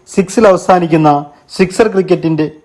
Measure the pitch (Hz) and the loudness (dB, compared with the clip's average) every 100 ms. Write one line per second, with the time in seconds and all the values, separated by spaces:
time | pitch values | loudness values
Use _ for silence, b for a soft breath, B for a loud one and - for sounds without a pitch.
0 | b - 180 - 214 180 - 185 170 160 | b -4 -4 2 2 2 2 0 2 0
1 | 156 143 143 B B - 185 - 220 190 | 2 0 -2 B B -4 -2 0 0 0
2 | 180 165 160 156 147 - | 0 0 -2 -2 -4 -8